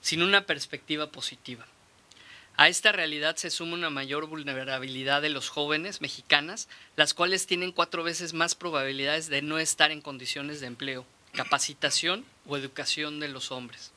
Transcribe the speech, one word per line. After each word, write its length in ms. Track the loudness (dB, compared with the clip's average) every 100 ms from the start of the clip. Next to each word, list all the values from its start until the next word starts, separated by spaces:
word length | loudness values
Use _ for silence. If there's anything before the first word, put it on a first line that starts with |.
sin 200 | 0 2
una 240 | 6 6 4
perspectiva 640 | -4 -4 -10 -4 -2 -2
positiva. 560 | -6 -8 -8 -14 -14 -16 _ _ _ _ -20 -20 -20 -8 6
A 100 | 6
esta 240 | 8 4
realidad 460 | 4 0 0 0 0
se 120 | -4
suma 260 | -4 -4 -2
una 140 | -2
mayor 380 | -4 -2 -4 -4
vulnerabilidad 960 | -6 -6 -4 -4 -4 -4 -4 2 2
de 80 | 2
los 180 | -2 -4
jóvenes 540 | -4 0 0 -2 -8
mexicanas, 680 | -8 -8 4 4 4 -10 -12 -16 -12 2
las 160 | 2
cuales 340 | 4 2 2 0
tienen 240 | 0 0
cuatro 320 | 0 0 0
veces 300 | -2 -4 -6
más 200 | 0 0
probabilidades 760 | 0 -2 -2 -2 -2 0 -2 0
de 120 | -2
no 180 | 0 0
estar 320 | 0 4 4
en 100 | 4
condiciones 580 | -8 -8 -6 -4 -6 -8
de 80 | -10
empleo, 380 | -8 -6 -6 -10 _ _
capacitación 920 | -6 2 2 2 0 0 2 0 -2 -4 _ -6
o 120 | -6
educación 640 | -4 -6 -4 -2 -4 -4
de 80 | -8
los 240 | -6 -8
hombres. 400 | -8 -12 -16 -20